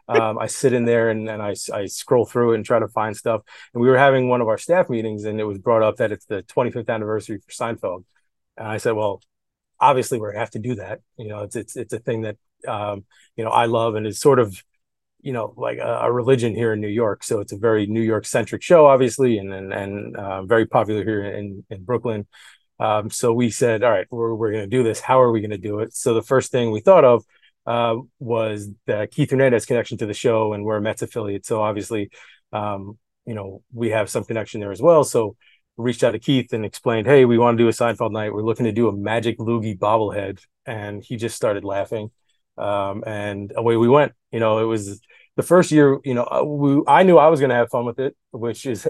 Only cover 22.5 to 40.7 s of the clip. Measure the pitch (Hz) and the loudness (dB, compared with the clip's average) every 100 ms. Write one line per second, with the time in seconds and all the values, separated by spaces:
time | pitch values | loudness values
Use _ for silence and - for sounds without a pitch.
22.5 | _ _ - 110 107 107 - 120 117 120 | _ _ -6 -2 -2 -4 -4 -2 0 0
23.5 | - 120 110 120 98 - 120 117 110 110 | 0 0 2 2 0 -2 -4 -4 -2 -4
24.5 | 107 98 127 117 101 - 131 123 113 104 | -4 -2 0 0 -2 2 4 4 2 -2
25.5 | 101 104 104 117 - 127 113 - 131 - | -8 -6 -6 -6 -4 0 0 2 0 0
26.5 | 127 117 107 190 185 131 117 _ _ _ | -2 -2 0 4 6 6 4 _ _ _
27.5 | _ - 117 117 117 139 _ 117 113 110 | _ -6 -2 -2 -4 -8 _ -6 -4 -2
28.5 | 104 101 98 - 107 104 - 143 135 135 | -6 -10 -14 -6 -6 -4 -4 -2 2 2
29.5 | 113 - 120 107 110 104 101 127 113 107 | 2 0 -2 -2 -6 -8 -2 0 2 0
30.5 | 104 104 107 107 - 113 120 104 98 - | -4 -4 -2 -4 -6 -8 -8 -8 -8 -4
31.5 | 110 107 104 95 113 101 _ - _ _ | -2 -2 -4 -6 -6 -6 _ -20 _ _
32.5 | 107 104 98 98 110 _ _ - 107 98 | -8 -6 -8 -12 -18 _ _ -12 -12 -12
33.5 | 95 _ 117 117 110 98 120 101 113 101 | -16 _ -6 -2 -2 -2 -4 -4 -6 -6
34.5 | 110 101 95 160 160 131 123 104 - _ | -8 -8 0 4 6 4 0 -2 -6 _
35.5 | _ _ - 120 117 123 113 - 135 117 | _ _ -6 -6 0 0 0 0 0 0
36.5 | 113 101 - 131 113 107 139 123 117 120 | -6 -8 -6 -2 0 4 6 8 6 4
37.5 | 117 117 - 117 101 113 107 107 104 110 | 4 2 2 -2 0 -4 -4 -6 -4 -4
38.5 | 113 120 107 117 101 101 117 117 113 113 | -2 -2 0 0 0 -4 -2 -2 -4 -4
39.5 | 117 107 95 104 113 104 98 98 101 _ | -4 -4 -2 0 2 0 -4 -8 -10 _
40.5 | _ - | _ -14